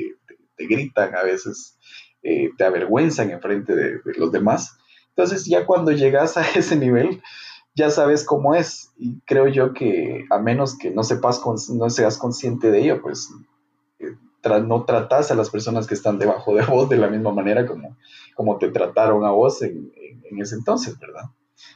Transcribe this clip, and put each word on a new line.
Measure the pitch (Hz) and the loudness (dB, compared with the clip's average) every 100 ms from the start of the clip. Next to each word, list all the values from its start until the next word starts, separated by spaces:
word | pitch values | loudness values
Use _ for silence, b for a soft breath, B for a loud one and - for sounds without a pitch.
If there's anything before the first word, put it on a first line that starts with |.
| 55 - _ | -10 -12 _
te, | - _ - | -20 _ -12
te | 82 | -4
gritan, | 113 143 110 98 - | -4 -2 -2 -2 -2
a | |
veces, | 95 95 104 101 - _ B B B B | -2 -2 -6 -12 -18 _ B B B B
eh, | - 76 69 - | -4 -2 -2 0
te | 95 | 0
avergüenzan | 87 92 117 160 151 104 | 0 0 2 2 0 -4
enfrente | 87 95 101 - 80 | -4 -4 -4 0 0
de, | 69 - | 0 -4
de | - - | -8 -4
los | 82 | -2
demás. | 92 104 123 - _ b b b | 0 2 0 -4 _ b b b
Entonces, | - 180 190 147 | -2 0 0 0
ya | 175 175 | 0 4
cuando | 180 160 | 2 4
llegas | 147 135 139 160 175 | 4 4 4 2 0
a | |
<laughs> | 156 190 | 0 0
ese | - 156 | 2 2
nivel, | 127 120 160 185 B B B B B 147 | 4 4 2 -2 B B B B B 0
ya | 151 | 0
sabes | 147 147 147 - | 4 4 2 2
cómo | 143 139 165 | 0 2 2
es. | 156 - - - | 0 -8 -18 -10
Y | 120 123 | -10 -8
creo | - 139 139 | 0 4 4
yo | 135 131 | 4 0
que | 131 120 90 69 - - | 0 -2 0 -2 -6 -2
a | 101 | 0
menos | 110 127 135 - | 2 0 -2 -4
que | - | -6
no | 95 | -2
sepas | 110 117 120 - | -2 0 0 0
cons-, | 123 110 - 120 | -2 -6 -4 -2
no | 117 | -2
seas | 120 107 110 | 2 0 0
consciente | 123 120 131 120 113 | -6 -4 -4 0 4
de | 104 | 4
ello, | 147 147 | 4 0
pues, | 73 - - - - _ _ _ _ - | -4 -10 -12 -18 -20 _ _ _ _ -16
eh, | - 117 _ _ | -16 -16 _ _
tra-, | 117 107 113 | 0 0 2
no | 117 117 | 0 2
tratás | 117 107 131 147 | 0 2 0 2
a | 120 | 0
las | 104 | -2
personas | 107 113 113 110 | -4 -4 -4 -4
que | 101 | -4
están | 110 101 | -2 0
debajo | 101 95 - 104 | 0 0 0 0
de | 117 | 2
vos | 127 135 | 2 4
de | 117 | 4
la | 104 | 2
misma | 107 110 | 0 -2
manera | 101 98 110 123 | 0 0 0 0
como, | - - - B B B - | -6 -14 -20 B B B -4
como | 107 101 | -2 0
te | - | -2
trataron | 117 90 101 113 104 104 | 0 -2 2 2 2 2
a | |
vos | 101 127 - | 4 2 2
en, | 107 82 - - | -6 -8 -16 -20
en, | - 120 - | -20 -20 -16
en | 101 | -10
ese | 107 110 | -10 -6
entonces, | 113 247 - - | -2 -2 -4 -12
¿verdad? | - - - _ _ _ B | -18 -18 -18 _ _ _ B